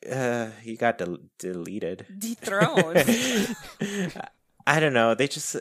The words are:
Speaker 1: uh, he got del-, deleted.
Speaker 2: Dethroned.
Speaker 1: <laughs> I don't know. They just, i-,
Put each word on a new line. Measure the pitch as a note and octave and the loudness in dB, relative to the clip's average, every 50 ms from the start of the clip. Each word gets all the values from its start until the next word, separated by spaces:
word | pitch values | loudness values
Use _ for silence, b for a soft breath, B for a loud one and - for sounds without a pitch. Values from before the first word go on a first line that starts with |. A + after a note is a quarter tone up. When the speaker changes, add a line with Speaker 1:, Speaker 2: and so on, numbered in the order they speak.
| - - | -10 -6
Speaker 1:
uh, | B2+ C3+ B2+ A#2+ A#2+ A#2+ A#2 A2 A2 A2 | -4 -2 0 0 0 0 -2 -6 -8 -14
he | A2+ A2+ A2+ - | -12 -12 -6 0
got | A#2+ A#2 A#2 - | 2 2 2 2
del-, | F2+ F2 F2 - - - _ - | -2 -6 -6 -8 -10 -18 _ -12
deleted. | - F#2 F2+ F2 E2+ F2 F#2+ G#2+ - F#2 F#2 F2+ - - F#3+ G3 | -8 -8 -6 -6 -8 -8 -8 -6 -6 -6 -8 -8 -12 -16 -14 -12
Speaker 2:
Dethroned. | - A3+ A#3 - - A3 G3 G3+ G#3+ A#3 D4+ G3 E3+ D#3+ F3 E3+ C#3+ | -10 -10 -10 -8 -6 -4 2 2 2 4 4 2 2 4 4 4 6
Speaker 1:
<laughs> | A3 A#3 A#3 B3+ C4 B3 G#3+ G3 - A3+ - - - - - G#3 G3+ G3+ G3+ F#3 E3 - - - - _ _ _ _ _ _ - - | 6 4 2 2 0 0 0 0 -2 -4 -8 -12 -16 -10 -8 -8 -6 -4 -4 -4 -6 -6 -10 -14 -16 _ _ _ _ _ _ 2 2
I | D3 D#3+ | 4 4
don't | D#3 D3+ C3 | 4 4 4
know. | A#2 A2+ A#2 A2+ | 4 4 4 4
They | A2 C3+ C#3 | 2 2 0
just, | - D3+ - - - | 0 -6 -8 -6 -8
i-, | C#3+ | -8